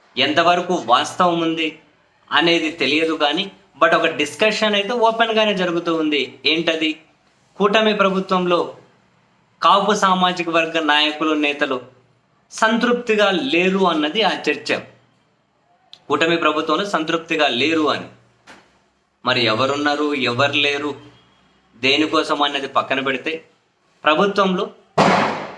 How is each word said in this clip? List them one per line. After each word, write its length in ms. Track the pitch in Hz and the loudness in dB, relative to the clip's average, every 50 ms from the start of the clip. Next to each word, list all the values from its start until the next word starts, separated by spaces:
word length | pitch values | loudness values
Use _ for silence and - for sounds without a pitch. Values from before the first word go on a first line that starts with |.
| _ _ _ | _ _ _
ఎంతవరకు 640 | 120 135 147 151 170 170 175 175 180 175 180 180 156 - | -2 -2 0 2 2 4 4 2 2 0 -2 -2 -2 0
వాస్తవం 560 | 113 120 135 147 - - - 185 175 170 170 | 2 2 2 2 0 0 0 2 2 2 0
ఉంది 380 | 165 165 160 165 160 156 - - _ _ _ _ _ _ _ _ _ - | 0 -2 -2 -2 -4 -4 -6 -10 _ _ _ _ _ _ _ _ _ -2
అనేది 400 | 135 147 165 170 170 165 160 151 | 0 2 4 4 2 2 0 -2
తెలియదు 420 | - - 139 135 147 156 160 165 160 | -4 -2 -2 0 0 0 0 -2 0
కానీ, 380 | 160 151 143 147 185 196 - - - _ _ _ 139 160 | 0 0 0 0 -2 -4 -6 -10 -18 _ _ _ 0 2
but 120 | 165 170 | 4 4
ఒక 100 | 160 160 | 4 2
డిస్కషన్ 680 | 156 - - 147 - - - 214 214 214 - 220 214 202 | 0 -2 -2 -4 -4 -2 0 0 0 2 0 0 0 0
అయితే 200 | 202 202 220 247 | 0 -2 -2 0
ఓపెన్గానే 600 | 240 220 226 226 226 226 220 220 220 214 214 196 | 2 2 2 2 2 0 2 2 2 2 2 0
జరుగుతూ 420 | 185 180 175 165 170 170 170 165 | 0 -2 -2 -2 -2 -2 -2 -2
ఉంది. 440 | 160 156 151 147 139 127 127 - - - | 0 0 0 0 -2 -2 -4 -8 -4 -2
ఏంటది? 560 | 143 156 165 165 165 160 156 160 160 151 - - _ _ _ _ _ _ _ _ _ _ | 0 0 0 0 0 -2 0 -2 -4 -4 -6 -12 _ _ _ _ _ _ _ _ _ _
కూటమి 360 | - 196 202 202 220 220 214 208 | 0 0 2 4 2 2 2 2
ప్రభుత్వంలో 840 | 180 196 190 185 190 185 - 190 185 180 175 175 165 - - - - - _ _ _ _ _ _ _ _ _ _ _ _ _ _ _ - | 2 2 2 0 -2 -2 0 0 0 2 2 2 0 0 -2 -8 -14 -20 _ _ _ _ _ _ _ _ _ _ _ _ _ _ _ 2
కాపు 300 | 165 185 202 196 214 208 | 4 4 4 4 2 0
సామాజిక 560 | 202 202 190 185 185 180 180 175 175 170 165 | 2 2 2 2 2 2 0 0 -2 -4 -2
వర్గ 300 | 165 165 160 160 160 165 | 0 0 0 0 -2 -2
నాయకులు, 540 | 156 147 147 147 151 151 151 - 165 156 156 | 0 2 2 2 2 0 0 -2 -2 0 0
నేతలు 480 | 151 151 147 143 - 147 135 131 123 - - - _ _ _ _ _ _ _ _ _ _ _ | 0 0 -2 -2 -2 -2 -2 -4 -6 -8 -12 -20 _ _ _ _ _ _ _ _ _ _ _
సంతృప్తిగా 800 | - - 220 220 233 233 247 233 247 - - - 214 202 208 196 | -4 0 0 0 2 0 0 0 0 -2 -2 -2 0 2 2 2
లేరు 480 | 190 165 135 135 160 170 180 190 190 196 | 2 0 -2 0 0 0 2 2 2 2
అన్నది 420 | 190 175 160 156 147 156 170 226 | 0 0 0 0 -2 -2 -2 0
ఆ 100 | 208 175 156 - - 151 | 0 0 -2 -2 -2 -4
చర్చ. 280 | 147 147 - - 120 92 - - - _ _ _ _ _ _ _ _ _ _ _ _ _ _ _ _ _ _ _ - - _ | -4 -2 -4 -4 -4 -4 -6 -10 -20 _ _ _ _ _ _ _ _ _ _ _ _ _ _ _ _ _ _ _ -20 -18 _
కూటమి 300 | - 143 151 165 165 170 | -4 0 0 2 0 0
ప్రభుత్వంలో 480 | 160 156 156 147 156 156 160 151 175 202 | 2 0 0 0 0 -2 -2 -2 -2 -2
సంతృప్తిగా 600 | - - 160 160 160 165 165 - - 165 151 147 | -4 -4 -4 -2 -4 -4 -6 -4 -4 -2 0 0
లేరు 420 | 135 120 120 135 156 165 156 156 139 | 0 0 0 -2 0 0 0 0 0
అని. 180 | 113 95 90 - - _ _ _ _ _ _ - - - _ _ _ _ _ _ _ _ _ _ _ _ - | -2 -4 -6 -12 -18 _ _ _ _ _ _ -20 -20 -20 _ _ _ _ _ _ _ _ _ _ _ _ -4
మరి 200 | 120 123 123 117 | -2 0 0 0
ఎవరున్నారు, 680 | 110 110 117 131 135 143 147 147 147 143 147 151 147 143 | 0 0 0 0 -2 -2 -2 -2 -2 -2 -2 -2 -2 -2
ఎవరు 380 | 131 123 120 120 123 143 147 | -2 -2 -2 0 0 0 0
లేరు, 440 | 143 147 143 143 143 143 147 147 135 - - - - _ _ _ _ _ _ _ _ _ _ _ _ | 0 0 0 0 -2 -2 -4 -6 -8 -10 -14 -20 -20 _ _ _ _ _ _ _ _ _ _ _ _
దేనికోసం 680 | 113 123 131 143 151 156 147 156 151 - - 151 143 | -4 0 0 2 2 0 0 0 -2 0 0 0 0
అన్నది 260 | 143 143 143 135 135 | 0 -2 -2 -4 -6
పక్కన 320 | 127 - - - - 135 135 | -4 -2 -2 -2 0 -2 -2
పెడితే, 460 | 135 135 127 120 - 160 160 165 - _ _ _ _ _ _ _ _ _ _ _ - | -2 -2 -4 -4 -6 -8 -8 -8 -10 _ _ _ _ _ _ _ _ _ _ _ 0
ప్రభుత్వంలో 680 | 151 156 175 202 202 196 202 196 190 185 180 220 - - - _ _ _ - - - - - - - - - - - - | 0 2 2 2 2 2 2 0 0 0 -2 -4 -6 -10 -16 _ _ _ 0 2 2 2 2 0 -2 -4 -6 -10 -12 -16